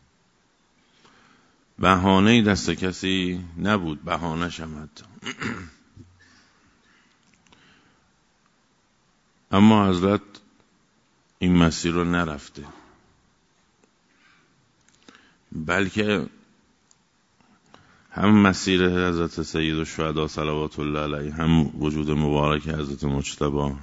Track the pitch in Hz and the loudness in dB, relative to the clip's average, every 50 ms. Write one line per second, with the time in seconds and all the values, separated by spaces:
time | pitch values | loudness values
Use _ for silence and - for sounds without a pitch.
0 | _ _ _ _ _ _ _ _ _ _ _ _ _ _ _ _ _ _ _ _ | _ _ _ _ _ _ _ _ _ _ _ _ _ _ _ _ _ _ _ _
1 | _ _ _ _ _ _ _ _ _ _ _ _ _ _ _ - - 90 95 90 | _ _ _ _ _ _ _ _ _ _ _ _ _ _ _ 0 2 4 4 4
2 | 92 98 95 95 98 107 120 117 107 104 98 - - 87 85 82 92 92 90 - | 4 4 6 6 6 6 6 6 4 4 2 2 0 -2 -4 -2 -4 -6 -6 -4
3 | - 95 95 95 92 90 90 90 90 85 85 85 87 101 107 101 85 80 78 71 | -4 -2 -2 -2 -2 -4 -4 -6 -10 -12 -10 -6 -2 0 0 0 -2 -4 -8 -8
4 | 73 85 87 78 82 82 80 82 87 85 80 82 80 80 78 76 78 73 - - | -6 -6 -6 -4 -4 -4 -4 -4 -6 -6 -8 -10 -12 -12 -12 -14 -16 -18 -20 -20
5 | - - 123 - - 117 - - - 123 117 98 92 78 - _ _ _ _ - | -20 -20 -20 -18 -14 -14 -12 -10 -10 -10 -10 -10 -14 -16 -20 _ _ _ _ -20
6 | - - _ _ _ _ _ _ _ _ _ _ _ _ _ _ _ _ _ _ | -20 -20 _ _ _ _ _ _ _ _ _ _ _ _ _ _ _ _ _ _
7 | _ _ _ _ _ _ _ _ _ _ _ _ _ _ _ _ _ _ _ _ | _ _ _ _ _ _ _ _ _ _ _ _ _ _ _ _ _ _ _ _
8 | _ _ _ _ _ _ _ _ _ _ _ _ _ _ _ _ _ _ _ _ | _ _ _ _ _ _ _ _ _ _ _ _ _ _ _ _ _ _ _ _
9 | _ _ _ _ _ _ _ _ _ - 95 98 104 107 110 107 101 95 92 87 | _ _ _ _ _ _ _ _ _ 0 4 6 6 8 8 6 4 2 2 2
10 | 90 98 101 101 - - - - _ _ _ _ _ _ _ _ _ _ _ _ | 2 2 0 0 -2 -6 -20 -20 _ _ _ _ _ _ _ _ _ _ _ _
11 | _ _ _ _ _ _ _ - 92 90 90 87 85 82 78 - 87 85 82 87 | _ _ _ _ _ _ _ -2 2 4 6 6 6 4 4 0 -2 -2 0 0
12 | 87 85 87 87 87 80 76 71 - - - 76 71 71 - - - _ _ _ | 0 0 0 -2 -2 -4 -6 -10 -14 -18 -20 -20 -20 -20 -20 -20 -20 _ _ _
13 | _ _ _ _ _ _ _ _ _ _ _ _ _ _ _ _ _ _ _ _ | _ _ _ _ _ _ _ _ _ _ _ _ _ _ _ _ _ _ _ _
14 | _ _ _ _ _ _ _ _ _ _ _ _ _ _ _ _ _ _ _ _ | _ _ _ _ _ _ _ _ _ _ _ _ _ _ _ _ _ _ _ _
15 | _ - - - _ _ _ _ _ _ - 78 78 80 87 92 98 90 - 107 | _ -20 -20 -20 _ _ _ _ _ _ -12 -10 -6 -4 -2 -2 -2 -2 -2 -2
16 | 104 107 104 87 65 - - - _ _ _ _ _ _ _ _ _ _ _ _ | -2 0 0 -2 -4 -6 -12 -18 _ _ _ _ _ _ _ _ _ _ _ _
17 | _ _ _ _ _ _ _ _ _ _ _ _ _ _ - - _ _ _ _ | _ _ _ _ _ _ _ _ _ _ _ _ _ _ -20 -20 _ _ _ _
18 | _ _ - 87 90 104 107 104 101 98 90 - - 98 92 90 92 90 90 90 | _ _ -6 0 2 4 6 6 6 4 2 0 0 0 2 2 2 2 2 0
19 | 90 90 85 85 85 80 - 82 80 - - 80 80 80 78 78 80 - - - | 0 0 0 -2 -2 -4 -4 -6 -8 -6 -4 -4 -2 -2 -2 -4 -4 -6 -6 -6
20 | 80 80 76 78 78 76 - 82 78 76 76 76 76 76 - 76 73 73 76 76 | -6 -4 -4 -4 -4 -4 -4 -6 -4 -4 -4 -4 -6 -6 -6 -6 -6 -4 -4 -4
21 | 76 73 73 73 73 73 73 80 80 80 82 80 76 - - 73 76 78 76 76 | -4 -6 -6 -6 -8 -8 -6 -2 0 2 4 4 4 2 -2 -4 -4 -2 -2 -2
22 | 76 76 76 76 76 73 73 73 73 73 76 73 71 78 78 78 76 69 69 67 | -2 -2 -2 0 0 0 2 2 2 2 0 -2 -4 -6 -6 -6 -6 -8 -8 -6
23 | 73 71 69 71 69 - - - 73 71 71 71 71 71 69 71 | -4 -4 -2 -2 -4 -6 -6 -4 -2 -2 -2 -2 -2 -4 -6 -6